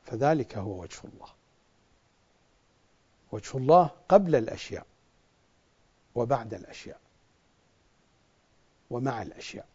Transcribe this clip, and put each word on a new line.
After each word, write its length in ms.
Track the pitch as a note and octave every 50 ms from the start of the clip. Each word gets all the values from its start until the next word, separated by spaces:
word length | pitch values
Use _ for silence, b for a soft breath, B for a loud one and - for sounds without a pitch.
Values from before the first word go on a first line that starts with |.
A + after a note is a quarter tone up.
| -
فذلك 520 | - B2 A2 C3+ D3 D#3+ D3+ A#2 - -
هو 240 | G#2+ F#2+ G#2 F#2+ F#2
وجه 180 | F2 - - - -
الله. 240 | - - - - - - _ _ _ _ _ _ _ _ _ _ _ _ _ _ _ _ _ _ _ _ _ _ _ _ _ _ _ _ _ _ _ _ _ _ _ _ _ _ - -
وجه 260 | G#2+ - - - C3
الله 320 | C3 C3+ D#3+ F3+ E3+ D3+ - - - -
قبل 280 | F#3 G#3 G3 E3+ D3+
الأشياء 500 | B2+ A2+ A2+ - - - - G2 E2+ - _ _ _ _ _ _ _ _ _ _ _ _ _ _ _ _ _ _ _ _ _ _ _ _ _ -
وبعد 400 | A#2+ A#2+ A#2+ C#3 A#2+ A2 A2 A2
الأشياء 460 | F#2 - - - - - - - - _ _ _ _ _ _ _ _ _ _ _ _ _ _ _ _ _ _ _ _ _ _ _ _ _ _ _ _ _ _ _ _ _ _ _ _ _ -
ومع 320 | A#2+ A#2+ C3 C3+ A#2+ A2 G2
الأشياء. 440 | - - - - - - - - _ _